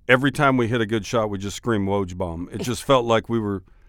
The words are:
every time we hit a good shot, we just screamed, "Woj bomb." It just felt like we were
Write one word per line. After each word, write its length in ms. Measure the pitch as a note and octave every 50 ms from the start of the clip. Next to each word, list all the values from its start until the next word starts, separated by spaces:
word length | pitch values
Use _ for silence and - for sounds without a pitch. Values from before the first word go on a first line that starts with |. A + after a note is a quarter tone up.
| _ -
every 220 | B2 B2+ C#3 C#3+
time 260 | C3+ - D3+ C#3 C3
we 100 | B2+ A#2+
hit 140 | A2 B2 A#2+
a 40 | A2+
good 200 | G2+ A2+ A2 F#2
shot, 240 | - - A#2 A2 G#2+
we 80 | G2+ G2
just 160 | G2+ G2+ -
screamed, 320 | - - A#2+ A2+ G2+ G2
"Woj 280 | G2 G2+ G2+ G2 F2+ F2+
bomb." 320 | F2+ F#2+ F2 E2 E2+ F2+ -
It 80 | - G#2
just 220 | G2 B2 A2+ - -
felt 220 | - C#3 B2+ A#2+
like 240 | A#2 A2+ A2 G2+ -
we 100 | A2+ A#2
were 240 | G#2+ G2+ G2+ F#2+ - _ - _ _